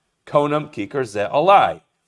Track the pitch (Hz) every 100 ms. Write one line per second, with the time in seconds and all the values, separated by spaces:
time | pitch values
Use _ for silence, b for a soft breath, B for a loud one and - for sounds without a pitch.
0 | _ _ - 147 147 151 151 - 101 143
1 | 117 101 101 143 180 196 98 82 _ _